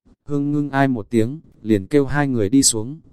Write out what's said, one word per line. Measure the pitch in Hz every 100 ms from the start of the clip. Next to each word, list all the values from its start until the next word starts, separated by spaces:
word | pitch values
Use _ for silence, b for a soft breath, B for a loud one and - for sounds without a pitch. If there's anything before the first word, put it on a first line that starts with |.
| _ _ -
Hương | 143 143
Ngưng | 147 147
ai | 135 139
một | 120 98
tiếng, | 117 110 156 - _ 107
liền | 104 95
kêu | 147 135
hai | 143 143
người | 120 101
đi | 135
xuống, | 131 113 117 156 -